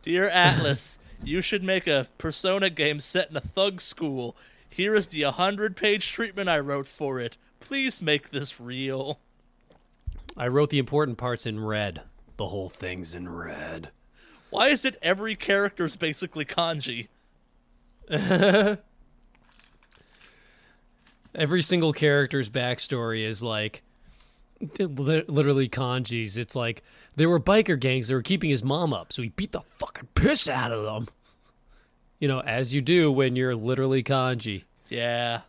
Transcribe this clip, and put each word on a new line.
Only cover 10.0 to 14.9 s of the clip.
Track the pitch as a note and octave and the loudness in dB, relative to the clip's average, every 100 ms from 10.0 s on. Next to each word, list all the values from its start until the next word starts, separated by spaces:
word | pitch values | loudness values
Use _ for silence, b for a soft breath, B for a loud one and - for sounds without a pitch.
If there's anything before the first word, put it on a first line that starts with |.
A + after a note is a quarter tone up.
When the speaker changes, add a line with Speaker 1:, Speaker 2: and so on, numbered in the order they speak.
| - - - - | -12 -12 -16 -6
Speaker 2:
I | B2 | 0
wrote | C3+ D3 | 2 2
the | C#3+ | 2
important | B2 D3 D3+ A2+ | 0 0 0 -2
parts | B2 A#2+ | -6 -4
in | A#2 G#2+ | -6 -6
red. | G#2+ G#2+ G2+ E2 - - - - | -4 -2 -2 -6 -18 -20 -20 -8
The | G2 | -6
whole | G2+ F#2 | -6 -8
thing's | - F2+ F2+ E2 E2+ | -10 -10 -8 -10 -10
in | F2+ | -10
red. | E2+ E2 D#2 D#2+ D#2+ - _ _ b b b b | -10 -10 -10 -10 -12 -14 _ _ b b b b
Speaker 1:
Why | F3+ B3+ | 2 4
is | C#4+ | 4
it | C4 | 0